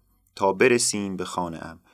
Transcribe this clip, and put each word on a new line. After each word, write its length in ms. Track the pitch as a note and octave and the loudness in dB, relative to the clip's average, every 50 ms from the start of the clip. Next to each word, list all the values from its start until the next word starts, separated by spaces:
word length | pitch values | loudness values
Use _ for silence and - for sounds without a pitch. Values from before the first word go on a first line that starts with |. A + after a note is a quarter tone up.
| _ _ _ _ _ _ _ | _ _ _ _ _ _ _
تا 180 | - G#2 F#2+ F#2+ | 0 2 2 4
برسیم 640 | F#2+ B2 B2+ A#2+ A#2+ A#2+ - - G#2 G2+ G2 F#2+ | 4 4 4 4 4 2 0 -2 -2 -4 -4 -4
به 80 | F2+ F2+ | -6 -6
خانه 400 | - - F#2 F2+ E2+ E2 - - | -6 -4 -4 -4 -4 -6 -8 -12
ام 160 | E2 E2 - _ _ | -14 -14 -16 _ _